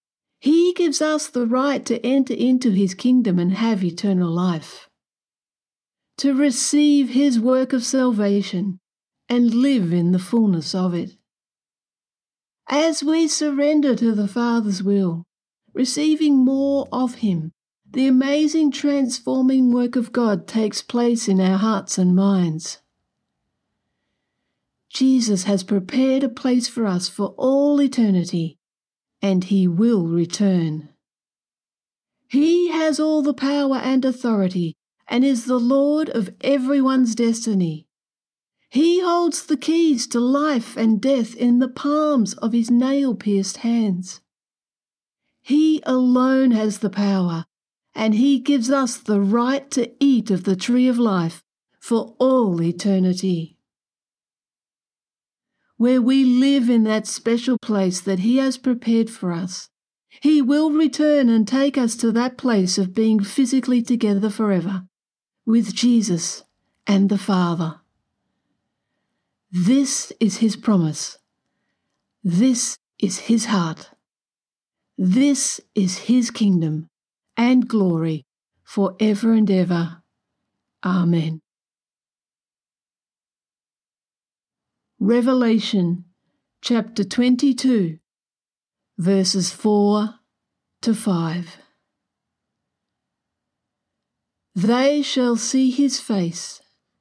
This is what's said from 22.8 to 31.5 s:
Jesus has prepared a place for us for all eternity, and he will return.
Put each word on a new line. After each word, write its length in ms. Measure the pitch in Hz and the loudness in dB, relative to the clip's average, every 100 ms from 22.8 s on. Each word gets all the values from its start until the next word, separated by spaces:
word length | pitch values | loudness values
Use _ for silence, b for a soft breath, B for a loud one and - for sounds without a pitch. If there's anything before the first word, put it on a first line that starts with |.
| _ _ _ _ _ _ _ _ _ _ _ _ _ _ _ _ _ _ _ _ _ | _ _ _ _ _ _ _ _ _ _ _ _ _ _ _ _ _ _ _ _ _
Jesus 540 | - 262 262 220 196 | -2 2 2 2 -2
has 200 | 190 196 | 0 -2
prepared 600 | 185 202 185 247 262 262 | -2 -4 -2 0 0 0
a 60 | 269 | -2
place 380 | 233 262 247 233 | -2 -2 0 -2
for 200 | - 220 | -4 -2
us 200 | 180 185 | -2 -4
for 280 | - 196 - | -6 -6 -2
all 420 | 254 269 285 285 | 0 2 2 2
eternity, 760 | 277 - 220 185 175 175 160 - _ _ _ _ _ _ | 0 2 2 2 0 -4 -6 -8 _ _ _ _ _ _
and 220 | 196 190 | -2 -2
he 240 | 180 196 180 | 0 0 2
will 400 | 170 233 226 165 | 2 2 2 0
return. 840 | 170 170 - 202 185 165 156 151 _ _ _ _ _ _ | -2 -2 -2 0 0 -2 -6 -12 _ _ _ _ _ _